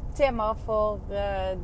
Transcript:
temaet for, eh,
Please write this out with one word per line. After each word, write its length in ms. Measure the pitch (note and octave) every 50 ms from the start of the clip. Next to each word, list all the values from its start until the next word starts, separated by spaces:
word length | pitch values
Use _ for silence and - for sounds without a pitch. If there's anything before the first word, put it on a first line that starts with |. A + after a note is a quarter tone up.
| - - - -
temaet 400 | D4 C4+ A#3+ A3+ G#3+ G#3+ A3+ - -
for, 340 | - A3 G#3+ G#3+ G#3+ G#3 G3+ - -
eh, 480 | G3 G3+ G3+ G3+ G3 F#3+ F#3+ F#3+ F#3+ F#3